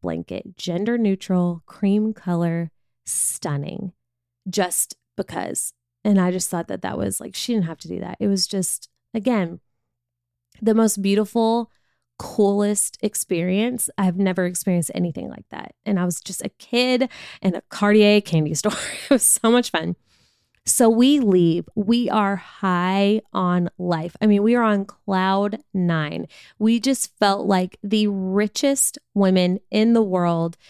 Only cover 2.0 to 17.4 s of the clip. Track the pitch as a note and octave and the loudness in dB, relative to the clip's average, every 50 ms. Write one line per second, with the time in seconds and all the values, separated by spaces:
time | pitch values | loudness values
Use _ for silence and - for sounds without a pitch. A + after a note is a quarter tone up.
2 | G#3+ A3 G#3+ - - F#3 F3 E3+ E3+ E3+ E3 E3+ E3+ D#3+ - _ _ _ _ _ | 0 -2 -4 -6 -6 -4 -2 -2 0 -2 -2 -4 -4 -6 -10 _ _ _ _ _
3 | _ - - - - - - - - D#3+ C#3+ C#3+ C#3+ - - - - F3+ - _ | _ -8 -6 -4 -4 -4 -6 -6 -6 -4 -4 -4 -6 -8 -8 -10 -10 -10 -12 _
4 | _ _ _ _ _ _ _ _ _ F#3+ - G#3 F3+ F3+ - - - - - - | _ _ _ _ _ _ _ _ _ -6 -2 -2 -2 0 -2 -4 -4 -6 -10 -18
5 | _ _ _ - F#3+ - - F#3 - - - - - - - _ _ _ _ _ | _ _ _ -8 -8 -6 -8 -8 -8 -6 -6 -6 -8 -8 -10 _ _ _ _ _
6 | - G#3 G3+ F#3+ F3+ F3+ F3+ F#3 - - F#3 E3+ E3+ - - F3+ - F#2 - - | 0 2 4 4 4 2 0 -2 -4 -4 -4 -6 -6 -6 -8 -8 -6 -6 -6 -4
7 | - G3 F#3+ - - - - - - - A#3 G#3+ E3+ D#3+ D#3+ - - E3 - - | -4 -4 -6 -6 -10 -10 -10 -8 -4 -2 0 0 0 -2 -4 -10 -10 -10 -10 -8
8 | - F3 - - G#3+ G3+ G3 F#3+ - - G3+ F#3+ F3+ - - - - - _ _ | -8 -10 -6 -4 -2 0 0 0 -2 -2 -2 -4 -4 -4 -6 -8 -12 -18 _ _
9 | _ _ - A3+ G3 B3+ A#3+ G#3 F3 E3 E3+ - _ _ _ _ _ _ _ _ | _ _ -8 -4 -2 0 0 0 0 -2 -6 -12 _ _ _ _ _ _ _ _
10 | _ _ _ _ _ _ _ _ _ _ _ _ G#3 A3 G#3+ A3+ A3+ G#3+ - G3+ | _ _ _ _ _ _ _ _ _ _ _ _ 0 2 4 4 4 2 2 0
11 | F#3+ G3 G3 G#3 G#3+ G3 - A#3 A3+ A3+ A3+ A#3+ A3+ - _ _ _ _ _ _ | 0 2 2 2 0 0 0 0 2 2 2 0 -2 -6 _ _ _ _ _ _
12 | _ _ _ - - - - - G3+ G3 G3+ G#3 G#3 G3+ G#3 - - - - - | _ _ _ -16 -16 -6 0 2 2 2 4 2 0 0 0 -2 -4 -6 -6 -6
13 | - G#3 - - - - F3+ E3 F3 F3+ F#3 G3+ A3+ B3 B3 A#3+ - - - - | -6 -4 -4 -6 -4 -4 -2 -2 0 0 0 0 0 -2 -2 -4 -8 -6 -2 0
14 | F#3+ F#3 E3+ F#3+ G3 F#3 F3+ F#3 F3+ F3 F3+ - - F#3+ F3+ F3 D#3+ - - F3+ | 0 0 2 2 0 0 0 0 -2 -2 -4 -4 -2 0 0 0 0 -2 -2 -4
15 | F3 E3+ - - - - - - - _ - - - - - _ _ A3 G3+ F3+ | -4 -4 -4 -8 -10 -10 -12 -16 -16 _ -14 -14 -14 -16 -18 _ _ -2 -2 0
16 | F3+ F3+ E3+ - - - F#3 - - G3+ - _ - - A#3+ A#3+ B3 B3+ B3+ A#3+ | 0 -2 -4 -6 -10 -12 -12 -10 -10 -10 -12 _ -10 -4 -2 0 2 2 2 0
17 | C4 A#3+ - - - - - - | 0 -2 -4 -12 -18 -20 -14 -4